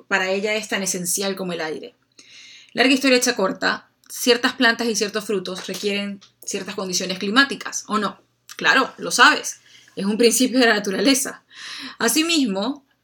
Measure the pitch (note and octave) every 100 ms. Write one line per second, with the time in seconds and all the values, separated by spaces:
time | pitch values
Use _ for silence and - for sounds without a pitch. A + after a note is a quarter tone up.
0 | - G3 F#3 G3 G#3 G#3+ G#3 G#3+ F#3+ F#3+
1 | F3 - G3 G3 F#3 E3+ D#3 D3+ - -
2 | _ _ - - - - - - C4 C4+
3 | C4+ B3 B3 B3 F#3+ - F#3 A3 - _
4 | - - - A#3 B3 - A#3+ A3+ A#3+ G#3
5 | G#3 G#3 G3+ G3+ F#3 F3+ - F#3 G#3 G3+
6 | G3+ G3 - _ - G3+ F#3 G3 F#3+ F3
7 | F#3 F#3 G3+ A3+ C#4 F#3+ - - - G#3
8 | G3 - _ _ - - D#3+ G#3+ B3+ -
9 | E3+ - B3 - - - _ - _ -
10 | G3 G#3+ A#3 A3 B3+ A#3+ A#3 G#3 G3+ F#3+
11 | G#3 C4 - - _ - - - C4 -
12 | A3+ C#4+ D#4+ E4+ B3+ F#3+ A3 D4 _ _